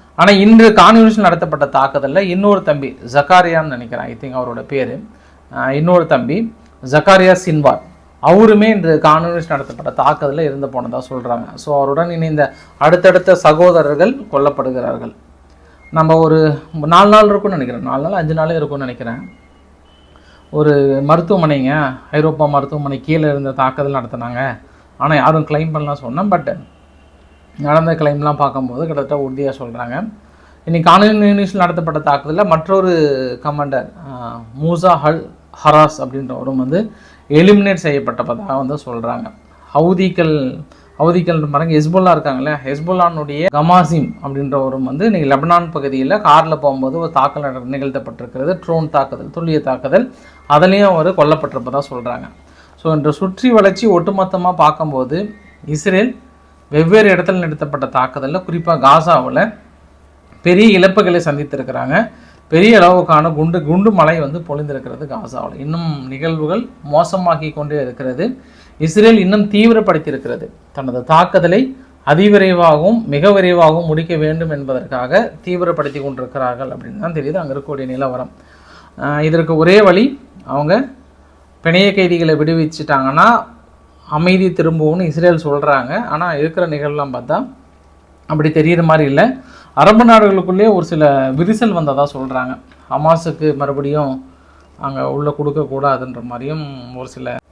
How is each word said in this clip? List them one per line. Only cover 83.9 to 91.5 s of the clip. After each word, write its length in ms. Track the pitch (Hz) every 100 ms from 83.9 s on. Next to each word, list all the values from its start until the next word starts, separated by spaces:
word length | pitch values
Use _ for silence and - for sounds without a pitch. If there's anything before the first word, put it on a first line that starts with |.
| _ -
அமைதி 400 | 151 175 185 190
திரும்பும்னு 520 | 170 160 160 151 175
இஸ்ரேல் 420 | 170 147 175 165
சொல்றாங்க. 600 | 156 143 151 135 123 185
ஆனா 280 | - 151 175
இருக்கிற 340 | 147 156 165 170
நிகழ்வுலாம் 460 | 147 147 147 139
பார்த்தா 340 | 123 120 175 262 - _ _ _ _ _ _
அப்படி 240 | - 156 151
தெரியுற 340 | 156 156 170
மாதிரி 240 | 165 160 143
இல்ல. 280 | 143 233 262 - - -
அரபு 320 | 143 165 220
நாடுகளுக்குள்ளேயே 680 | 233 220 208 190 175 185 220
ஒரு 120 | 190
சில 460 | 160 160 147 139 131
விரிசல் 360 | 135 180